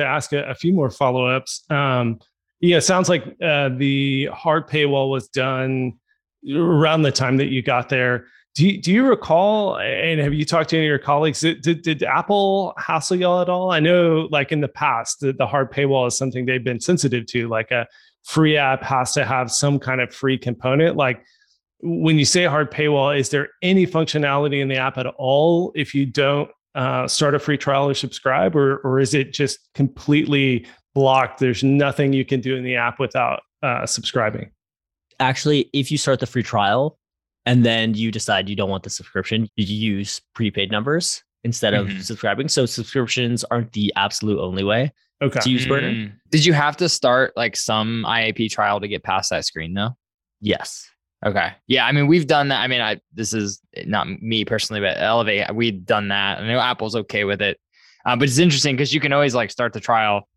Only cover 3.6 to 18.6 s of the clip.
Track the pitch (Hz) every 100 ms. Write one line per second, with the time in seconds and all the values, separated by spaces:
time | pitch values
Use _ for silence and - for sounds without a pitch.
3.6 | 139 127 139 139 139 135 143 - 165 156
4.6 | - 151 147 139 135 135 127 - 131 131
5.6 | 131 131 127 - _ _ _ _ - 139
6.6 | 170 160 156 160 147 - 131 131 143 131
7.6 | 117 123 123 131 123 123 - _ _ -
8.6 | 170 196 170 202 262 233 - 160 202 214
9.6 | 202 - 107 127 160 160 143 147 147 170
10.6 | 160 160 156 143 - 147 156 139 160 165
11.6 | 139 170 165 156 - 135 - 202 196 196
12.6 | 185 - - 165 - 180 180 180 175 180
13.6 | 185 170 156 180 170 160 160 151 135 156
14.6 | 147 - 147 123 120 - 139 131 131 139
15.6 | 131 - 143 135 123 120 135 120 123 127
16.6 | 120 117 - 175 139 123 117 123 117 113
17.6 | 110 123 117 _ _ _ - - 156 151